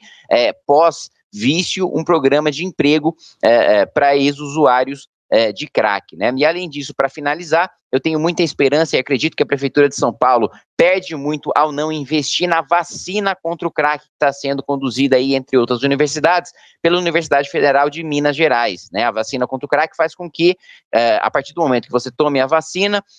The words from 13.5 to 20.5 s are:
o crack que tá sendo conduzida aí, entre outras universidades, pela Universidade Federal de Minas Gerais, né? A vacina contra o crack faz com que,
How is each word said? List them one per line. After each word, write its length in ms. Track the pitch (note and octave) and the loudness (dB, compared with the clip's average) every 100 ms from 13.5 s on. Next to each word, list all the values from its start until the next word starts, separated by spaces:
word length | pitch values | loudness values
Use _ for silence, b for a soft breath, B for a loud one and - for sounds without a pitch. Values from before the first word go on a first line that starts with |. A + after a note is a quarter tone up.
| E3+ E3 | -6 -4
o 20 | |
crack 340 | - D3 D3+ | -2 -2 -2
que 140 | - _ | -8 _
tá 140 | D3 | -2
sendo 280 | C3+ C#3 C#3 | -2 -4 -6
conduzida 560 | - C#3 C3+ A2+ C#3 B2+ | -4 -4 -4 0 2 2
aí, 180 | C3+ C3+ | 2 -2
entre 200 | C3 B2+ | 0 0
outras 260 | A#2 A#2+ | 2 0
universidades, 680 | C#3 C#3 D3 D3 D#3 F3 F3 b b b | 0 0 0 0 0 0 -2 b b b
pela 160 | E3 F3+ | 0 0
Universidade 500 | F3 D#3+ D#3+ C#3 - | 0 -2 0 0 0
Federal 400 | D#3+ D3 C3+ D3 | 0 2 2 0
de 140 | D3+ | -2
Minas 320 | D#3+ D3 D3 | -4 -2 0
Gerais, 540 | C3+ D#3+ A#2+ A#2 F2+ - | 0 2 2 0 -4 -8
né? 120 | G2 | -4
A 80 | A#2 | -2
vacina 340 | G#2+ A2 B2+ B2 | -2 -4 -4 -4
contra 200 | C3 C#3 | -6 -2
o 20 | |
crack 260 | D3 D#3+ - | -2 -2 -2
faz 200 | D#3+ - | -4 -4
com 120 | F3 | -14
que, 280 | - F3 | 0 0